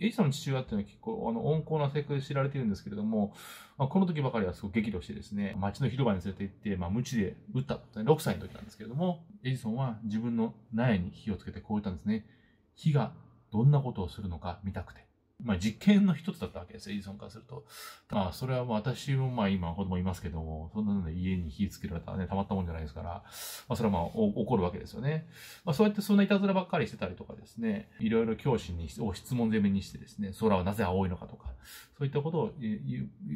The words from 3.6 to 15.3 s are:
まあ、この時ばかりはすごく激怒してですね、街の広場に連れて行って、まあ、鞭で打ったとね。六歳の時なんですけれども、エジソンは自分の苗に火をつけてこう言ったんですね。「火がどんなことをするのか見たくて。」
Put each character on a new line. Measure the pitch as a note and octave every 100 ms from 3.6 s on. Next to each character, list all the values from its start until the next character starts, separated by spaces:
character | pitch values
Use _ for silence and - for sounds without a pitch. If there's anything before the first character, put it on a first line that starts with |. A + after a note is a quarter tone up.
| - -
ま |
あ、 | C#3
こ | F#3+
の | F3+
時 | D3+
ば | C3
か | A2+
り | F#2
は |
す | E2+
ご | G#2
く |
激 | A2+ G#2+
怒 | F#2
し | -
て |
で | G#2
す | -
ね、 | G2+ G2+ G2
街 | G2 -
の | B2
広 | B2+ A#2+
場 |
に | F#2+
連 | G2
れ | F#2
て |
行 | G2
っ |
て、 | - G#2+ F#2
ま | F2
あ、 |
鞭 | A2 A#2+ A#2
で | F#2+ - -
打 | C3
っ |
た | C3+ A2
と | - G#2+
ね。 |
六 | A2 D#3
歳 | - F2+
の |
時 | F#2
な | -
ん |
で | -
す | -
け |
れ | G#2+
ど | C#3
も、 | F3+ E3 - -
エ | B2+
ジ | B2+
ソ | A2+
ン | A#2+
は | C3 G#2+
自 | A2 A2
分 | A#2+ A#2
の | A2 - -
苗 | A2 B2+ G2
に | F2
火 | - A2
を | F#2
つ |
け | F#2+
て | F#2+
こ | -
う | G#2
言 |
っ |
た | G2
ん | E2+
で |
す | G2+
ね。 | A2 - - _ _ _
「火 | - D#3+
が | C#3 G#2+ - - - _
ど | G#2
ん | C3+
な | C#3+
こ | C3+
と | G2+
を | E2+
す | -
る | G2
の | E2
か | F2+ D#2+
見 | G2
た | F#2+
く | -
て。」 | - - _ _